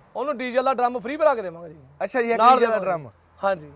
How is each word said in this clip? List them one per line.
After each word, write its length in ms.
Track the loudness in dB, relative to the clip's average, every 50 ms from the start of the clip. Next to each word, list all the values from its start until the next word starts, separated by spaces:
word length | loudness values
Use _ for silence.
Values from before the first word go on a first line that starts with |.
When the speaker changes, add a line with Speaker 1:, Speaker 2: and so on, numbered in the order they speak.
| -18 _ -8
Speaker 1:
ਉਹਨੂੰ 220 | -6 -4 -4 -4
ਡੀਜ਼ਲ 260 | -4 -4 -2 0 0 2
ਦਾ 100 | 2 2
ਡਰਮ 260 | 2 0 0 -2 -4
ਫ੍ਰੀ 180 | -6 -8 -2
ਭਰਾ 180 | 2 2 2 2
ਕੇ 60 | 2
ਦੇਵਾਂਗੇ 280 | -4 -8 -10 -14 -16 -18
ਜੀ। 100 | -18 -20 -20 -18 -10 -8 -6
Speaker 2:
ਅੱਛਾ 180 | -4 -2 -2
ਜੀ, 80 | 0 0
ਇੱਕ 80 | 2
Speaker 1:
ਨਾਲ 220 | 4 6 6 6 4
Speaker 2:
ਡੀਜ਼ਲ 120 | 4 2
ਦਾ 80 | 2 0
Speaker 1:
ਦੇਵਾਂਗੇ। 240 | 0 -2 -4 -4 -6
Speaker 2:
ਡਰਮ। 80 | -12 -20 _ _ _ _ -4 -2
Speaker 1:
ਹਾਂਜੀ। 280 | -2 -2 -2 -6 -14 -20